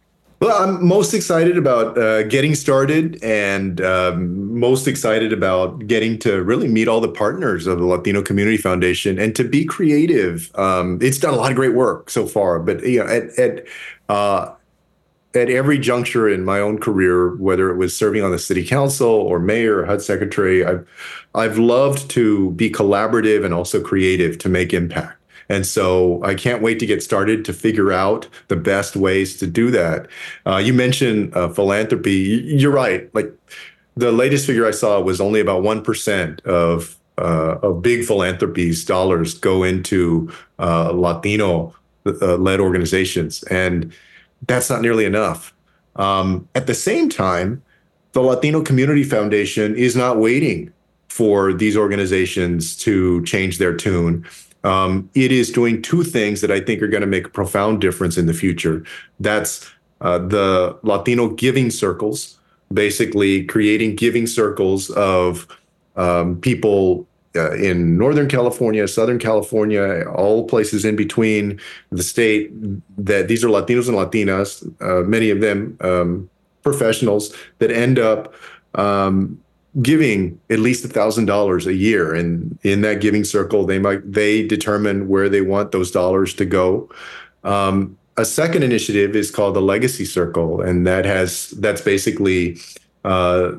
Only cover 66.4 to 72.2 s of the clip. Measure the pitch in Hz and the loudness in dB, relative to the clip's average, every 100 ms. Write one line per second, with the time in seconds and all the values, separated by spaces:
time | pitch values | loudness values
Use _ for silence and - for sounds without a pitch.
66.4 | 127 123 107 101 95 87 - _ _ - | -2 0 2 4 2 0 -4 _ _ -4
67.4 | 80 87 98 90 85 85 123 147 139 131 | -2 0 0 2 2 2 2 2 2 0
68.4 | 120 120 117 107 101 - 113 120 117 110 | 0 0 -2 0 -2 0 0 0 0 0
69.4 | 101 110 107 104 98 90 82 - 98 110 | 0 -2 0 0 0 -2 -4 -2 2 2
70.4 | 113 120 85 107 107 107 104 - 113 107 | 2 0 0 0 0 0 -2 0 0 0
71.4 | 104 98 - - _ 92 90 - | -2 -6 -12 -20 _ -8 -4 0